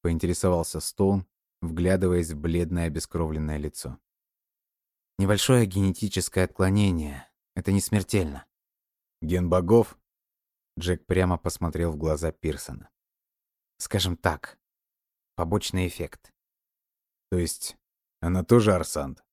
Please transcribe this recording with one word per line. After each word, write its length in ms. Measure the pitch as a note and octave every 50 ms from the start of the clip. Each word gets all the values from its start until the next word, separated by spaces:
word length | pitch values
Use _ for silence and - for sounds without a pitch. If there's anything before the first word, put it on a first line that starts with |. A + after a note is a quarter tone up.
поинтересовался 760 | - E2+ E2 E2 - F2 F2 - - F#2 F2+ E2+ E2 - - E2
Стоун, 460 | - - - - G2 G2 G2 G2 F2+ _ _ _ _ _ _ _
вглядываясь 680 | F2+ E2 D#2+ E2+ F2 F2+ F#2+ F#2 F#2+ F2+ F2+ F2 E2+ D#2+
в 80 | D#2+ D2
бледное 500 | D2+ E2 E2 F2 F2 D#2+ F2+ E2+ E2+ E2
обескровленное 680 | D2 D#2 - - - E2+ E2 D#2 D#2 D#2 D#2 D2+ D2+
лицо. 420 | D2 D2 D2 - - - C2 B1 - _ _ _ _ _ _ _ _ _ _ _ _ _ _ _ _ _ _ _ _ _ _ _ -
"Небольшое 460 | G2 G2 G#2 G2+ - - C3 B2 A#2
генетическое 800 | F#2+ F#2 G2+ G2 F#2+ F2+ - A2 G2+ - F#2+ - - - F#2 F#2
отклонение. 840 | F2 - - F#2+ F#2+ G2 G#2 G#2 G2 F2 E2 D#2 D2 C#2 C2 - _ _ _ _ _ _
Это 160 | F#2+ - -
не 100 | G2 G2
смертельно". 640 | - - A2 G#2 F#2 - - G2+ F2+ D#2 C#2 C2 - _ _ _ _ _ _ _ _ _ _ _ _ _ _ _
"Ген 260 | E2 D#2 F2 F2+ F2 E2+
богов?" 480 | F2 F#2 F2 E2+ A2+ A#2 A2 - - _ _ _ _ _ _ _ _ _ _ _ _ _ _ _ _ -
Джек 280 | E2+ F2+ F2+ E2 _
прямо 320 | - F#2 F#2 F#2 F2+ F2+ E2
посмотрел 540 | - E2+ - - F2 E2 D2+ D#2+ E2+ E2+
в 40 | D#2
глаза 340 | D2 D#2 D#2 D#2 D2 E2 D#2+
Пирсона. 580 | - _ - D#2 C#2+ - - - C2 - - _ _ _ _ _ _ _ _ _ _ _ _ _ _ _ _ _ _ _
"Скажем 380 | - - - G2 F#2 F#2 F2
так, 420 | - - F2+ D#2 - - - - _ _ _ _ _ _ _ _ _ _ _ _ _ _ _ _
побочный 500 | - E2+ E2 G2 G#2 - - - F#2 F#2
эффект". 480 | E2+ - - E2 - - - _ - _ _ _ _ _ _ _ _ _ _ _ _ _ _ _ _ _ _ _ _
"То 80 | F#2 F2+
есть 380 | E2+ D#2+ - - - - - _ _ _ _ _ _ _ _ _
она 240 | - E2 F2+ F#2 F2
тоже 300 | - A#2 A#2+ G#2+ G#2+ F#2+
арсант?" 500 | F2 D#2 - - D2+ C#2+ C2+ - _ _ _